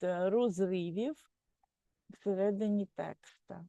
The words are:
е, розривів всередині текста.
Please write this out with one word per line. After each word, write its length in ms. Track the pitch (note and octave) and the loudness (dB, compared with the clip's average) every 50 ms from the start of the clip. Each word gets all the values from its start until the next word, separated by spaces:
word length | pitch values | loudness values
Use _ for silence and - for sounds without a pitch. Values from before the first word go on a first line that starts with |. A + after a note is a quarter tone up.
е, 280 | - F3+ F3+ F3 F3+ F#3+ | -4 -2 0 2 2 2
розривів 1000 | G3+ A#3 B3 A#3+ F3 F3 G3 F3+ F#3+ F3+ E3+ F3 E3 G3 A#3 C#4+ D4+ - - _ _ _ _ _ _ _ _ _ _ _ _ _ _ _ _ - - | 4 4 2 2 2 2 0 2 2 0 -2 -2 -2 -2 -2 -2 -4 -6 -12 _ _ _ _ _ _ _ _ _ _ _ _ _ _ _ _ -20 -18
всередині 720 | - - G3+ G3 F#3 G3 G#3 G3+ G3 G#3+ G#3 G#3 G3+ G3 - - | -8 -4 -2 0 2 2 2 2 2 0 2 2 0 0 -2 -6
текста. 680 | - E3 D#3+ D3+ _ - - - _ _ - - F3 E3+ | -8 -8 -8 -10 _ -18 -20 -20 _ _ -16 -16 -14 -16